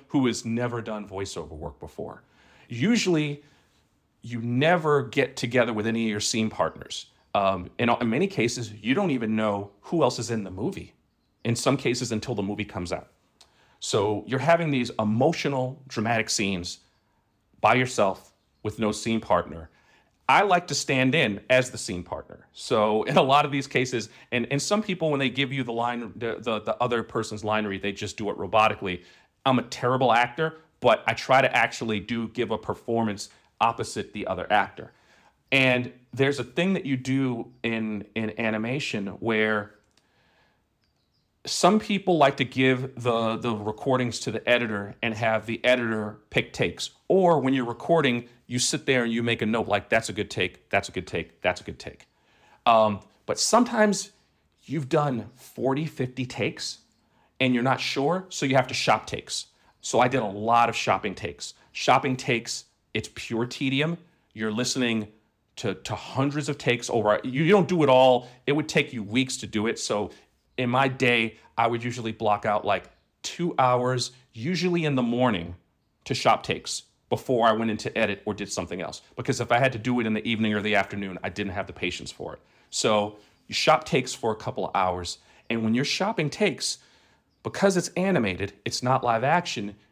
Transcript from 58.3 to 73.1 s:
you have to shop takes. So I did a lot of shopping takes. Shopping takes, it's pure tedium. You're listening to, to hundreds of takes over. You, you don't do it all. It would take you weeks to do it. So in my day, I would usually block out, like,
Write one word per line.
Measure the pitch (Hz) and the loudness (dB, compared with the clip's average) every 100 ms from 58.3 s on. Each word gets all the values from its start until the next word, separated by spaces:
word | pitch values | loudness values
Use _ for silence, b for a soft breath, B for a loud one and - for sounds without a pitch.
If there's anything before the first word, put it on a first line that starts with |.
| - 139 | -4 2
you | |
have | 131 127 | 2 2
to | |
shop | 123 - 110 | 0 2 2
takes. | - - - - - b b b | 0 -10 -8 -10 -10 b b b
So | - 117 | -2 2
I | 127 | 2
did | 131 | 2
a | |
lot | 107 101 110 117 113 | -2 -2 2 4 4
of | |
shopping | 113 - 95 101 | 2 0 0 -2
takes. | 90 92 - - b b | -6 -10 -10 -14 b b
Shopping | - - 131 135 | -2 2 2 2
takes, | 127 - 117 113 - - _ _ | -2 -2 -2 -4 -10 -12 _ _
it's | 107 - | -8 -8
pure | - - 113 | -12 -6 -4
tedium. | 123 - 135 135 156 170 b b b | -4 -4 -2 0 -2 -4 b b b
You're | 98 110 | -6 -4
listening | 107 123 131 123 110 104 _ _ _ _ - | -2 -2 0 0 0 -4 _ _ _ _ -8
to, | 110 | -6
to | 92 - | -6 -8
hundreds | 104 - 127 139 147 151 | -10 -6 -2 -2 -2 -6
of | 139 | -2
takes | 131 120 - | -2 -2 0
over. | 117 104 104 | 0 2 2
You, | 131 127 | 0 0
you | 160 | 4
don't | 202 175 | 6 4
do | 180 | 4
it | 139 | 6
all. | 127 131 123 B B - | 8 8 6 B B 0
It | |
would | 147 151 | 0 2
take | 160 147 | 0 0
you | 120 | -4
weeks | 98 120 131 - | -4 -2 -2 -4
to | 104 | -4
do | 107 110 | -2 -2
it. | - | -2
So | - 107 98 B B _ _ - | -2 -2 -4 B B _ _ -4
in | 123 | 0
my | 127 135 | 2 2
day, | 131 127 120 113 b b - | 2 2 2 0 b b 0
I | 117 | 0
would | 120 | 0
usually | 120 113 113 | -4 -6 -6
block | 107 110 104 | -2 0 0
out, | 110 104 | 0 0
like, | - 95 - _ _ | 0 -2 -4 _ _